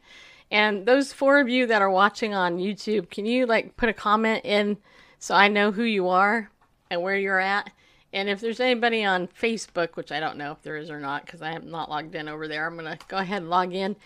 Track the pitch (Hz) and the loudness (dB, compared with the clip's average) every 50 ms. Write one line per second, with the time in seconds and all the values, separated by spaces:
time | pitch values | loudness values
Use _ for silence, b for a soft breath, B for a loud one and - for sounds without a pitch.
0 | b b b b b b b b b b 214 214 214 214 202 196 190 233 254 277 | b b b b b b b b b b 2 2 2 2 0 0 2 4 4 4
1 | 269 - - - 277 269 277 285 277 233 247 254 247 226 226 208 196 196 185 185 | 4 0 -2 0 4 6 6 6 6 4 2 2 2 4 4 4 4 4 4 4
2 | 202 208 - - 240 214 208 190 180 175 170 180 180 208 202 - - 220 214 202 | 4 4 2 -2 -4 -2 0 0 0 0 0 -2 -2 -4 -4 -6 -4 -2 -2 -2
3 | 175 - - 208 202 220 247 254 254 226 226 202 - - - - 240 226 196 - | -2 -4 -8 -6 -4 0 0 2 2 2 2 0 0 -4 -4 -2 -2 -2 -2 -2
4 | - 208 208 220 226 220 220 - - - 208 208 208 208 208 - b b b b | 0 2 2 4 4 2 0 0 0 0 0 2 2 0 -2 -4 b b b b
5 | b b b b - - 185 185 196 208 208 202 202 214 196 214 233 226 214 196 | b b b b -4 2 4 6 6 6 6 4 2 2 2 0 0 0 0 0
6 | 180 180 180 185 196 202 220 233 202 - _ _ _ _ _ _ _ - 180 175 | 2 2 4 4 4 4 2 0 -4 -8 _ _ _ _ _ _ _ -6 -6 -4
7 | 175 190 196 196 196 196 190 185 190 196 196 208 - - b b b b b b | -2 -2 -2 -2 0 0 0 0 0 0 -2 -2 -4 -6 b b b b b b
8 | b b - 190 196 202 196 196 226 226 220 - 247 254 247 226 233 233 226 226 | b b -6 -4 -2 -2 -4 -4 -4 -4 -2 0 0 0 2 2 0 0 0 0
9 | 208 196 185 180 175 - - - 240 233 226 190 - - - 180 170 165 - 175 | 2 0 0 0 -2 -4 -6 -4 -2 -2 -2 -4 -6 -6 -4 -2 -2 -2 -4 -8
10 | - - 147 147 156 151 - 143 143 143 156 - - 147 151 151 156 170 151 147 | -10 -6 -6 -4 -4 -4 -6 -8 -10 -10 -10 -12 -12 -10 -10 -10 -10 -10 -12 -10
11 | 143 139 143 143 - - - 165 156 156 165 165 - - 165 160 151 - 151 147 | -8 -6 -6 -8 -8 -12 -16 -10 -10 -8 -8 -8 -10 -10 -10 -8 -8 -6 -6 -8
12 | 156 160 180 160 151 151 151 156 156 156 151 156 156 165 170 165 160 156 170 151 | -8 -8 -10 -10 -8 -10 -10 -10 -8 -8 -6 -6 -6 -6 -6 -8 -10 -10 -12 -12
13 | - - 185 196 190 180 208 202 165 160 180 185 180 185 175 190 190 202 202 b | -12 -8 -6 -6 -4 -4 -6 -6 -4 0 0 0 0 0 -2 -4 -4 -4 -6 b
14 | b | b